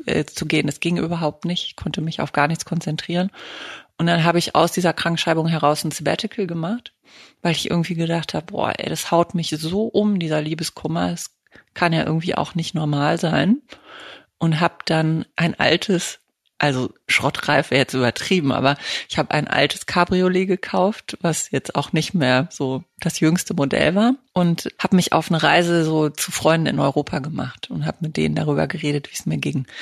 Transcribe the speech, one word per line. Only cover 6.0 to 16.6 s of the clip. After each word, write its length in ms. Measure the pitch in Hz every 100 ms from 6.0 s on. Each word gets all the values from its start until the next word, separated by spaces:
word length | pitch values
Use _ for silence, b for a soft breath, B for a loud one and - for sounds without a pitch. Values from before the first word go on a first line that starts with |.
| 151 - 220 - 180
gemacht, 460 | 170 165 240 - _ B B B B
weil 100 | 170
ich 180 | 156 -
irgendwie 260 | 170 165 170
gedacht 380 | 165 165 -
habe, 120 | 160 165
boah, 260 | 202 - -
ey, 100 | -
das 240 | 156 -
haut 240 | 170 175 175
mich 140 | 160
so 380 | 156 160 190 226
um, 300 | 202 208 196
dieser 240 | 165 151
Liebeskummer. 720 | 151 160 160 - 165 165 175
Es 200 | 175 - _ _ b b
kann 180 | - 170
ja 140 | 160 160
irgendwie 300 | 160 170 -
auch 200 | 151 170
nicht 180 | 165
normal 460 | 156 151 143 147 170
sein. 440 | 165 156 180 269 _ B B B B B B -
Und 240 | 165 156
habe 140 | 170 - -
dann 400 | 160 160 160 - -
ein 240 | 165 -
altes, 600 | - 170 - 175 - - _ _ _
also 340 | -